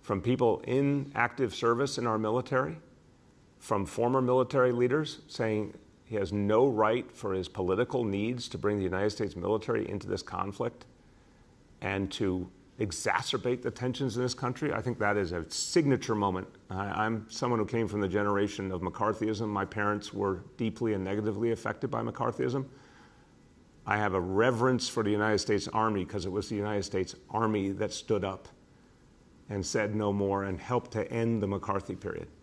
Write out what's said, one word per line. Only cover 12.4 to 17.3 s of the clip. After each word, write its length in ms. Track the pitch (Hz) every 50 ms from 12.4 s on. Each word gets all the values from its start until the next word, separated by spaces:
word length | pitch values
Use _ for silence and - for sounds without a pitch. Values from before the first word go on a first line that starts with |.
| 90 90 - - - - - -
exacerbate 840 | 107 98 - - - 110 - - - - - - - 123 127 123
the 80 | - 127
tensions 460 | - - 127 127 123 - 139 127 104
in 80 | 120 123
this 100 | 123 123
country, 400 | - - 123 127 - 156 143 -
I 80 | 107
think 160 | - 123 117 -
that 180 | 107 104 104
is 160 | 104 98 82 87
a 140 | 87 80 -
signature 640 | - - - - - 175 156 143 135 117 - - 113
moment. 320 | 107 101 98 92 92 95 - - - - -
I, 360 | 95 95 98 98 82 80 107
I'm 240 | 110 113 110 110
someone 300 | -